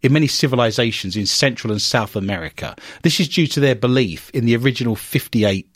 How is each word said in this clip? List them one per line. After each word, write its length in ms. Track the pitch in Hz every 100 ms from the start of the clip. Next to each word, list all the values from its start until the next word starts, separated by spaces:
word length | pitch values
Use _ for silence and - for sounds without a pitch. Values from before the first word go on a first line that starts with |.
in 120 | 131
many 140 | 151 147
civilizations 920 | - 143 123 117 107 117 107 98 101
in 80 | 101
Central 460 | - 139 117 113
and 100 | 107
South 340 | - 123 104 107
America. 600 | 98 101 160 - - - - -
This 180 | 175 -
is 80 | 165
due 200 | - 156
to 120 | -
their 160 | 139 120
belief 540 | 123 127 113 80 -
in 140 | - 117
the 100 | 117
original 400 | 131 117 120 107
fifty-eight 720 | - - - 113 104 98 -